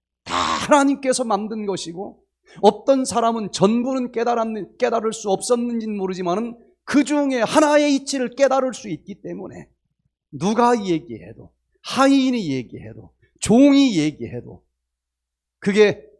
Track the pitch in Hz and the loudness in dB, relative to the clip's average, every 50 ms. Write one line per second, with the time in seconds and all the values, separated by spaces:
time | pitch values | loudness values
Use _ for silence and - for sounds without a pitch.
0 | _ _ _ _ _ - - 87 - - 82 - - - 285 285 277 277 277 277 | _ _ _ _ _ -6 -4 -2 -2 -2 -2 -4 0 2 2 4 4 2 0 -2
1 | 277 262 254 - 254 226 214 196 214 214 226 220 214 196 190 170 - 160 170 170 | -2 -2 -2 -2 -2 -2 -2 -4 -4 -6 -8 -8 -6 -6 -6 -6 -8 -12 -12 -12
2 | 202 240 - _ _ _ _ _ _ _ - - - 202 202 208 - - 269 269 | -14 -14 -16 _ _ _ _ _ _ _ -14 2 4 4 4 4 2 2 2 2
3 | 262 - 185 233 226 226 226 226 214 185 - - 170 196 220 240 240 262 262 262 | 2 -2 -2 0 0 0 -2 -2 -6 -8 -2 2 2 2 2 2 0 -2 -4 -4
4 | 247 240 - 220 240 240 240 240 226 226 220 214 175 - _ _ 240 240 226 233 | -4 -4 -4 -4 -2 -2 -2 -2 -2 -4 -6 -8 -10 -12 _ _ -2 -2 -2 -2
5 | 214 226 214 - - 208 190 190 - - 247 240 240 240 240 226 220 220 208 202 | -2 -4 -6 -6 -4 -4 -4 -2 0 -2 -2 -2 0 -4 -4 -6 -6 -6 -6 -4
6 | 190 185 190 175 185 175 175 202 233 240 233 - _ _ _ _ _ - - 277 | -4 -4 -4 -4 -4 -2 -2 -2 -4 -6 -10 -14 _ _ _ _ _ -2 0 0
7 | 285 - 302 294 285 277 269 247 220 - - 294 302 294 294 294 294 294 277 269 | 0 2 0 0 0 0 0 -2 -2 2 2 2 4 4 4 4 4 4 2 0
8 | 277 - - 269 254 233 240 - 269 262 262 269 262 262 240 - - 214 165 147 | -2 -4 -6 -4 -4 -6 0 0 2 2 2 0 0 -2 -6 -8 -10 -10 -10 -10
9 | - - 202 - _ 175 175 190 190 - - 180 160 _ _ _ _ _ _ _ | -10 -16 -18 -16 _ -14 -12 -12 -12 -14 -16 -18 -20 _ _ _ _ _ _ _
10 | _ _ _ _ _ _ - 135 156 196 226 214 240 240 247 233 202 190 170 156 | _ _ _ _ _ _ -12 -4 -2 -2 2 2 4 2 2 2 0 -2 -2 -2
11 | - - 117 107 - 98 113 - - - _ _ _ _ _ _ _ - - 233 | -2 -8 -14 -14 -14 -18 -20 -20 -20 -20 _ _ _ _ _ _ _ -8 0 2
12 | 269 277 277 277 262 262 247 240 202 151 135 131 120 92 - - - 110 113 107 | 4 4 4 4 4 2 0 -2 -2 -2 -4 -4 -6 -8 -12 -16 -16 -16 -18 -18
13 | - - _ _ _ _ _ _ - - 202 240 277 285 277 277 277 262 214 165 | -20 -20 _ _ _ _ _ _ 0 4 6 6 8 8 8 6 4 4 4 2
14 | 147 156 139 - 120 104 110 123 110 120 - - _ _ _ _ _ _ _ _ | 0 0 -4 -6 -12 -12 -12 -12 -14 -14 -20 -20 _ _ _ _ _ _ _ _
15 | _ _ _ _ _ _ _ _ _ _ _ _ - 190 196 208 208 208 - - | _ _ _ _ _ _ _ _ _ _ _ _ -4 -2 4 6 4 4 4 -2
16 | - - _ | -8 -20 _